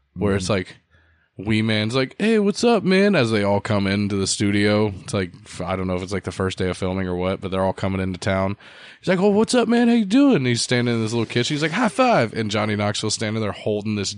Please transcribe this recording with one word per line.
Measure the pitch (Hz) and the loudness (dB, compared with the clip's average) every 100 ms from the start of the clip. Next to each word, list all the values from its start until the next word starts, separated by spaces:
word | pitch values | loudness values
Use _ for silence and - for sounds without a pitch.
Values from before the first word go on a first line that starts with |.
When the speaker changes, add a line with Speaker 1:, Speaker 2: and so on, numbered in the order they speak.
| _ | _
Speaker 1:
where | 87 104 98 | -4 0 0
it's | |
Speaker 2:
Mm-hmm. | 92 | 0
Speaker 1:
like, | 101 92 - _ _ _ _ _ - | -2 -4 -12 _ _ _ _ _ -8
Wee | 101 107 | 0 0
Man's | 110 107 107 | 2 0 0
like, | 131 131 - | -2 -4 -2
"Hey, | 214 220 | 0 2
what's | 202 - | 2 2
up, | 240 226 | 2 2
man?" | 180 185 202 | 4 4 4
As | 175 117 | 4 2
they | 107 | 2
all | 101 101 | 2 0
come | - 104 98 | 0 0 0
into | 101 101 101 | 0 0 -2
the | 95 | -2
studio. | - 104 104 104 104 107 92 | 0 0 2 2 2 0 -4
It's | - | -6
like, | 104 90 104 | -4 -4 -8
f-, | 104 - | -16 -10
I | 87 95 | -6 -4
don't | 92 | -2
know | 90 | -4
if | |
it's, | 92 | -4
like, | 98 | -6
the | 95 | -6
first | - 95 - | -4 -4 -2
day | 92 | -4
of | 90 | -2
filming | 92 95 92 | -4 -2 -2
or | |
what, | 90 92 95 | -2 -2 -4
but | 95 | -4
they're | 95 | -2
all | 95 | -2
coming | - 98 95 | -2 -4 -2
into | 95 90 | -4 -4
town. | 104 95 95 101 - - - - | -2 -2 -2 -4 -14 -20 -20 -8
He's | - | -2
like, | 185 | 2
"Oh, | 208 | 2
what's | 202 226 | 2 2
up, | 254 226 | 2 2
man? | 240 240 | 2 4
How | |
you | 240 196 | 2 2
doing?" | 254 285 190 | 4 4 4
And | 123 | 2
he's | 117 | 0
standing | - 123 120 | 0 0 2
in | 117 | 0
this | 110 | 0
little | 117 110 | -2 -2
kitchen. | 139 131 | -2 -2
He's | 147 | -2
like, | 156 | -2
"High | 185 240 | 0 0
five." | - 254 185 113 | 2 2 4 2
And | - 107 | -2 -2
Johnny | 107 107 | 0 0
Knoxville's | 104 104 - 110 | 0 -2 -2 -4
standing | - 107 110 | -4 -4 -2
there | 104 | -4
holding | - 113 104 107 104 | -4 -4 -2 -2 -4
this | 98 | -4